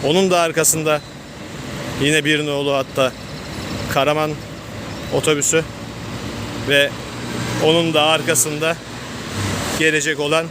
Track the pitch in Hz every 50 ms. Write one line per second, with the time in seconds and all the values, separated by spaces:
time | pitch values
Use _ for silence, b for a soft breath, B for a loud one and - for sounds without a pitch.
0 | - 135 151 185 196 190 180 175 170 165 151 160 160 - - 160 156 156 151 147
1 | 143 - - - - - - - - - - - - - - - - - - -
2 | 135 143 156 156 147 147 156 147 151 147 143 139 143 143 139 139 127 - - 147
3 | 135 127 120 - - - - - - - - - - - - - - - - 143
4 | 135 143 151 156 156 156 151 147 - - - - - - - - - - - -
5 | - - - 139 - 156 156 143 135 - - 160 156 - - - - - - -
6 | - - - - - - - - - - - - - 131 143 143 143 139 - -
7 | - - - - - - - - - - - - - 156 160 170 170 165 156 156
8 | 147 156 160 156 - 165 160 151 - 160 151 151 156 160 170 165 - - - -
9 | - - - - - - - - - - - - - - - - 156 160 151 156
10 | 143 156 156 139 147 147 151 160 165 165